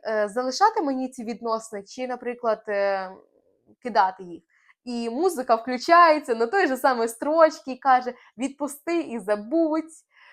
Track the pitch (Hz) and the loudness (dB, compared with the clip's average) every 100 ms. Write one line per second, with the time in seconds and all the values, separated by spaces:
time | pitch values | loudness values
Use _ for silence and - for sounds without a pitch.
0 | - 214 208 226 254 254 415 440 285 262 | -4 -2 -2 -2 -4 2 2 2 -2 -2
1 | 262 254 226 233 233 220 - 202 202 - | -6 -8 -10 -8 -4 -6 -6 -12 -12 -10
2 | 254 247 247 240 233 214 220 202 196 196 | -8 -8 -8 -4 -2 -2 -2 -2 0 -2
3 | 190 190 _ _ _ _ _ 208 247 214 | -6 -14 _ _ _ _ _ _ -2 2
4 | 190 - 180 165 _ _ _ _ 247 240 | 0 -2 -14 -16 _ _ _ _ -10 -6
5 | 233 240 370 311 247 226 254 247 330 339 | -6 -2 -2 -2 0 0 0 -6 4 6
6 | 339 302 294 226 233 392 320 254 277 240 | 8 6 0 -2 0 2 0 2 0 0
7 | 226 - 285 320 320 311 262 254 269 254 | -2 -4 -2 4 4 4 -10 -4 2 2
8 | 240 247 - - 269 - 285 - 330 339 | 2 -10 -18 -8 -8 -6 -8 -8 -4 -4
9 | 285 233 190 208 220 320 320 311 320 - | -4 -6 -2 -4 0 0 2 0 -4 -16
10 | _ _ - | _ _ -20